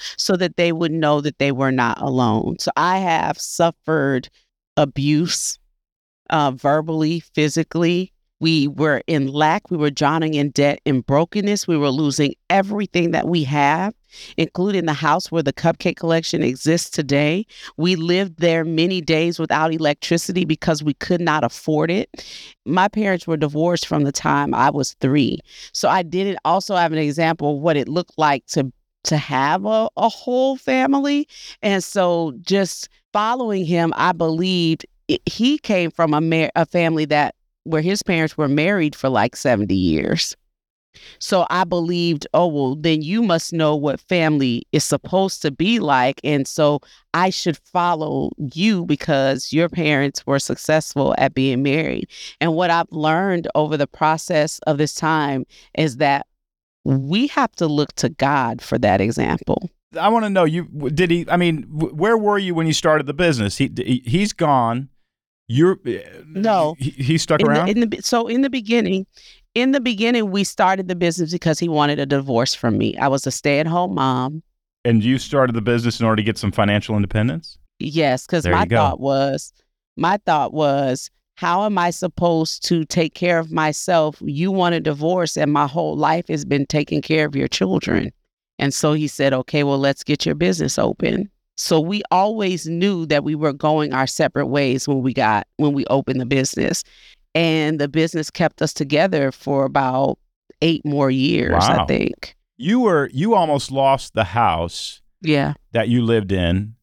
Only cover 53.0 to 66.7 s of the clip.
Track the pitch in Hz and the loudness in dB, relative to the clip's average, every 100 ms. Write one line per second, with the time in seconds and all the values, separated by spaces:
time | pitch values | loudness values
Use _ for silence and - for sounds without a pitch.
53 | 156 160 196 175 - 147 156 151 143 - | 0 0 0 -2 0 0 0 0 -2 0
54 | 156 160 - 160 151 - 151 143 151 - | 0 0 0 0 0 -2 -2 0 0 0
55 | 160 160 143 135 - - _ - 156 120 | 0 0 0 -2 -6 -14 _ -2 -2 0
56 | 147 139 - _ _ _ _ _ 147 135 | 0 0 -4 _ _ _ _ _ -2 0
57 | 135 196 285 - 247 - 160 147 143 - | 0 0 0 0 -2 -2 0 0 -2 -2
58 | 120 - 135 147 117 120 - 123 104 98 | -4 0 0 2 -2 -6 -4 0 2 4
59 | 101 - - 170 - - - _ _ 160 | 2 0 0 -2 -2 -4 -4 _ _ -2
60 | 196 233 214 196 160 165 - 147 135 151 | 2 2 2 2 2 0 -6 -6 -2 0
61 | 185 175 160 175 175 156 - 151 160 147 | 2 2 2 2 2 0 -6 -6 -4 0
62 | 208 226 208 202 190 165 160 151 170 151 | 2 2 2 0 0 0 0 2 2 2
63 | 139 143 175 127 101 - 135 - - 127 | 0 0 2 2 0 -2 -2 -2 -2 -2
64 | 117 165 208 - 160 131 117 120 139 _ | 0 0 0 0 2 2 2 -2 -8 _
65 | _ _ _ _ - 123 175 190 127 92 | _ _ _ _ -4 2 4 2 -4 -8
66 | - 92 156 185 220 190 151 | -10 -20 -12 -2 0 2 0